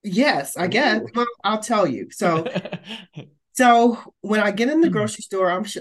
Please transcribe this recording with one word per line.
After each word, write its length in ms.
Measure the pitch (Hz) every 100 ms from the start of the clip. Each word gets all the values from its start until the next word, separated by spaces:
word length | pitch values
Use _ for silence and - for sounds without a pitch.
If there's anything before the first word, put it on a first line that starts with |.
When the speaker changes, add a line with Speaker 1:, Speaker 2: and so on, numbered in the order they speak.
Speaker 1:
Yes, 540 | 214 180 285 143 139 -
I 120 | 175
guess. 340 | 208 277 214
Speaker 2:
Ooh. 60 | -
Speaker 1:
Well, 120 | 233 240 -
I'll 140 | 202 214
tell 260 | - 214 180
you. 220 | 120 -
So, 340 | - 185 160 165 180 - 190 185 220
Speaker 2:
<laughs> 480 | 185 156 - _ _
Speaker 1:
so 460 | - 247 233 240 226 - _
when 180 | 202 214
I 120 | 208
get 180 | 202 240
in 100 | 311
the 80 | 330
Speaker 2:
Mm. 40 |
Speaker 1:
grocery 300 | 214 214 -
store, 280 | - 190 180
I'm 140 | 185
sh-, 140 | 208 -